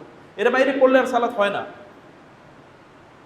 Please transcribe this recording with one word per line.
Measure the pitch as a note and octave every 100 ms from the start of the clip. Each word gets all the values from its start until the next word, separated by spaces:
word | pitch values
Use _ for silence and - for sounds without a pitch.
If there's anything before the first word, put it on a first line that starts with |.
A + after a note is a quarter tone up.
| - - - -
এর | A3+
বাইরে | B3+ C#4 C#4
পড়লে | C4 C4
আর | A#3+
সালাত | A#3+ - -
হয় | G3+
না। | C#3 A2 - - - - - - - - - - - - - - -